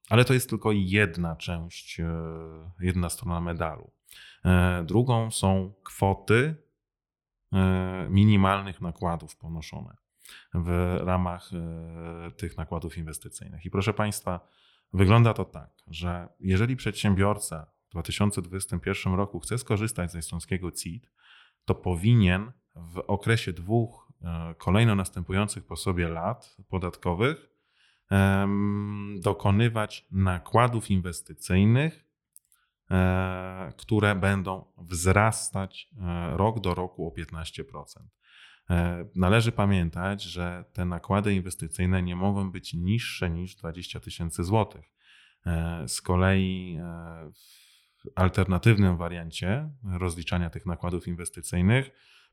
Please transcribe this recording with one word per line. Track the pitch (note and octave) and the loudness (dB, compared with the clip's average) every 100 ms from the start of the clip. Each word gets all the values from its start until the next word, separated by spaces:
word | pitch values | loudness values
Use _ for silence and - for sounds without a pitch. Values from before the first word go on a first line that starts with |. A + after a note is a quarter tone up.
| - | 2
ale | A2+ | 4
to | B2 | 6
jest | B2+ - | 2 0
tylko | A2 A2 | -2 2
jedna | G#2 F#2 G#2 G2+ D#2+ E2+ D#2+ | 2 4 4 2 0 -4 -4
część, | - E2+ E2+ - - - | -8 -8 -8 -14 -14 -6
e, | E2 E2 D#2+ D#2+ D#2+ D#2+ E2+ F2+ | -4 -4 -8 -10 -14 -16 -16 -4
jedna | F2+ F2+ E2+ | -2 0 -2
strona | - - E2+ | -4 -4 -2
medalu. | F2 E2+ E2 D2+ - _ _ - - - | -2 -4 -4 -6 -16 _ _ -20 -20 -2
E, | F2 F2+ F2+ F2 E2 | 4 6 6 2 0
drugą | G2+ B2+ A#2 A2+ | 2 2 0 0
są | - G2 F#2+ F#2+ - | 0 2 2 -2 -10
kwoty, | - - G2 F#2+ - A2 D3+ D#3 _ _ _ _ _ _ _ _ - | -12 0 0 2 2 2 2 -4 _ _ _ _ _ _ _ _ -2
e, | F#2+ F#2+ F#2 F#2 F#2 - | 2 2 2 -2 -6 2
minimalnych | G2 G#2+ G2+ F#2+ G2 G2 F2+ | 6 8 8 6 4 -2 -8
nakładów | F2 - F2 E2 D#2+ - | -8 -4 -4 -4 -8 -16
ponoszone | D#2+ E2 D2+ D#2 - - _ _ - - _ | -12 -10 -10 -12 -14 -18 _ _ -20 -20 _
w | F2 E2 F2 F2+ F2+ | -4 0 0 2 0
ramach, | F2 F#2 F2+ F2+ - | 0 0 0 -4 -10
e, | F2 E2+ E2 E2 E2 E2+ E2+ E2+ | -10 -8 -10 -12 -12 -12 -12 -14
tych | - E2+ - | -10 -10 -8
nakładów | D#2+ E2+ E2 E2+ | -6 -6 -6 -10
inwestycyjnych. | D#2+ D#2+ - - - D#2 | -10 -12 -14 -18 -16 -14
I | F2+ | -4
proszę | G2 G2+ | 0 0
państwa, | G#2 G#2+ - - F2+ _ _ _ _ - | 0 -2 -2 -6 -8 _ _ _ _ -4
wygląda | F#2 F#2+ A#2 A#2 | 4 6 8 6
to | G#2 | 4
tak, | F#2 E2 - _ - | -4 -10 -20 _ -18
że | D#2 F2 F2 F2 _ | -8 -6 -6 -10 _
jeżeli | F#2+ F#2 A#2+ B2+ | 0 2 2 -2
przedsiębiorca | A2 - G#2+ F#2 G2+ G#2 - D#2+ D2+ _ _ | -4 -2 2 4 2 0 -4 -10 -14 _ _
w | |
dwa | F2 | -8
tysiące | - - G#2 G2 | -6 0 0 0
dwudziestym | F2 F#2+ - F2 | -6 -8 -6 -4
pierwszym | F#2+ G2 - | -4 -2 0
roku | F#2 G2 F2 | 0 0 -6
chce | - A#2+ | -6 -6
skorzystać | - G#2 A2+ - F2 | -2 -2 -2 -4 -6
z | F2 | -8
estońskiego | - E2+ - F#2 F2 | -8 -10 -6 -6 -6
cit, | - F2 E2 _ _ _ - _ _ | -8 -10 -12 _ _ _ -20 _ _
to | - | -2
powinien | - F#2+ E2+ G#2 A#2+ F#2 F#2 A2 - _ | -2 0 0 4 6 6 4 -2 -14 _
w | - E2 F2 | -20 -14 -10
okresie | - G2 A2+ A2+ - | -4 -2 0 0 -2
dwóch, | E2 F2 A#2 A2+ - _ - | -8 0 0 0 -8 _ -14
e, | F2 E2 E2 E2 | -8 -8 -8 -6
kolejno | - G2 A2+ | 2 4 4
następujących | G2 F#2 F#2 F2 F#2+ G#2 F#2+ - | 2 -2 -6 -2 -2 -2 -6 -12
po | G2 | -6
sobie | G2 F2 E2+ | -2 0 0
lat | E2 F#2 A#2+ - _ - | -2 -4 -6 -12 _ -6
podatkowych, | F#2 F2 - F2+ F2 B2 E3 _ _ _ _ _ _ - | -4 -4 -4 -2 2 0 -2 _ _ _ _ _ _ 2
em, | G2 G2 G2 G2 G2+ G2+ G2+ G#2 G#2 G2+ G2+ | 4 6 4 2 0 0 -2 -4 -8 -10 -2
dokonywać | F#2+ G2 G2+ G2+ A#2 A2+ G#2 - - | -2 2 4 4 4 0 -6 -8 -4
nakładów | F#2+ F#2+ F2 - A2+ B2 A2+ - | 0 2 0 2 4 4 2 0
inwestycyjnych | F#2+ F2 E2 - D#2 - F#2+ G#2 B2 D#3 - _ _ _ - _ _ _ _ - | 0 0 -8 -14 -12 2 4 6 4 2 -4 _ _ _ -20 _ _ _ _ -2
e, | F#2 F#2 F#2 F#2 F#2 F#2 F#2 F2+ - | 2 4 2 -2 -6 -10 -10 -12 -12
które | - G#2+ G#2 | -2 4 4
będą | G2 G2 G2 F#2 F#2+ - - | 4 2 2 -2 -6 -10 -20
wzrastać, | E2+ F2 F2+ F#2+ A2 - - G2 F#2+ - - A2+ | -10 -2 4 6 4 2 -6 -6 -6 -10 -20 -10
e, | F2 F2 E2+ E2+ | -6 -4 -4 2
rok | G#2+ A2+ | 2 2
do | F#2+ | -2
roku | F2 F#2 - E2 | -2 -4 -6 -10
o | |
piętnaście | - D#2+ E2 E2 - | -8 -10 -10 -12 -12
procent. | D#2 D2+ - - - _ _ - - _ - | -14 -14 -18 -20 -20 _ _ -20 -20 _ -2
E, | F2 F2 F2 E2 | 0 0 -2 -6
należy | F#2 F#2 A2+ A#2 | 0 4 4 2
pamiętać, | A2 G2+ F#2+ E2+ F2 F#2+ G2+ | 0 2 2 0 -2 -4 -6
że | F#2+ F2 F2 F2+ - | -8 -8 -8 -8 -12
te | - | -6
nakłady | F2+ E2+ - G2 G#2 | -4 -4 0 0 2
inwestycyjne | G2 F2+ - E2 - F2+ F#2 | -2 -4 -10 -10 -2 0 2
nie | F2 F2+ | 0 -2
mogą | G2 G2+ F#2+ | -2 0 -4
być | F2+ - | -8 -10
niższe | E2 F#2 A#2 - - F2+ | -4 0 -2 -2 -4 -4
niż | E2 F2+ - | -4 -6 -10
dwadzieścia | E2+ E2+ F2 A#2 | -12 -10 -12 -14
tysięcy | - - E2+ - | -12 -8 -6 -4
złotych. | F2 A2 G2+ - - _ _ _ _ _ F2 | 0 0 0 -6 -20 _ _ _ _ _ -4
E, | E2 E2 E2+ C2+ | -2 -2 -6 -8
z | - | -8
kolei, | - F2+ F#2 F#2+ F#2 F#2 F#2 D#2+ | 0 2 4 4 0 -4 -8 -10
e, | E2+ E2 E2+ E2 D#2 | -10 -12 -14 -16 -18
w | - _ - _ _ _ _ - | -20 _ -20 _ _ _ _ -8
alternatywnym | - F#2 - F#2 F2+ A2+ G2+ F#2+ E2+ | 2 2 4 0 4 4 6 4 2
wariancie | E2+ F2 E2 - F2+ A#2+ D3+ C#3 G#2 F2+ | -4 -8 -10 -6 -4 -4 -6 -10 -8 -4
rozliczania | F2+ E2+ D#2+ F2+ E2+ | -4 -4 -4 -2 -2
tych | - F2+ | -6 -8
nakładów | E2+ F2+ E2+ F2+ | -6 -4 -6 -6
inwestycyjnych | E2+ F2 - - F2 F#2 B2+ C3+ _ _ _ _ | -8 -10 -12 -4 2 4 4 0 _ _ _ _